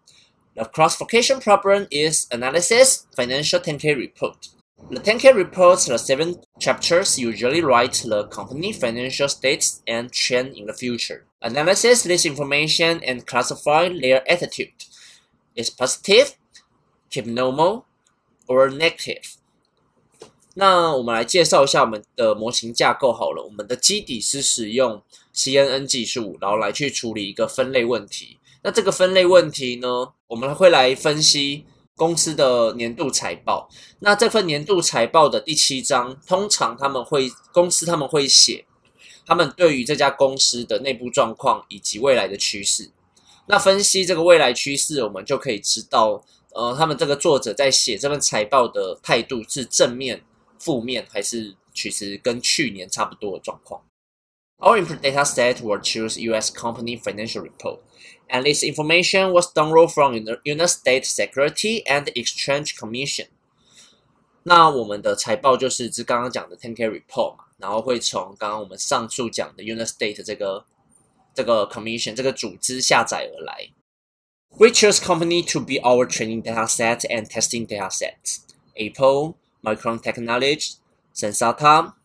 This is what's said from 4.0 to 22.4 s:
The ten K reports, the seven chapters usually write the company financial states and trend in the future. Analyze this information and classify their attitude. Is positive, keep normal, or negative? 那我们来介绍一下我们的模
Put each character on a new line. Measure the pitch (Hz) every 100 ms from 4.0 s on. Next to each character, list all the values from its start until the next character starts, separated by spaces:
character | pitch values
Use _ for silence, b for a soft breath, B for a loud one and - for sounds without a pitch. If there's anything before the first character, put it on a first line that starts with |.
| 90 - 127 - - _ _ _ -
The | -
ten | 202 233
K | 269
reports, | 247 165 - 180 185 156
the | 117
seven | - 135 165 175 _ _
chapters | - 127 - 170 196 -
usually | 117 104 120 160
write | 156 120 127 -
the | 123 104 104
company | - 98 135 185
financial | 214 120 117 127 127 143
states | - 131 156 - - -
and | 117 123
trend | - - 123 131 135
in | 104
the |
future. | 107 123 120 - 78 - _
Analyze | 117 123 156 202 233 240
this | 170 175 170
information | 139 139 143 156 156 165 165
and | - 127 -
classify | 123 123 147 - 151 180
their | 175 127 131 135
attitude. | 175 160 - 113 _ - B B B B _ _ -
Is | 117
positive, | - 127 - - 208 285 - _ - _ _ _ _ _
keep | - 117
normal, | 117 131 131 170 226 - _ _ _ _ _ -
or | 127 135
negative? | 135 165 - - - - - _ _ _ _ _ _ _ _ - _ _ -
那 | 196 180 165 139
我 |
们 | 120
来 | 113
介 | 120 185 160
绍 | 170
一 | 139
下 | 156
我 | 123
们 | 107 - -
的 | 113
模 | 107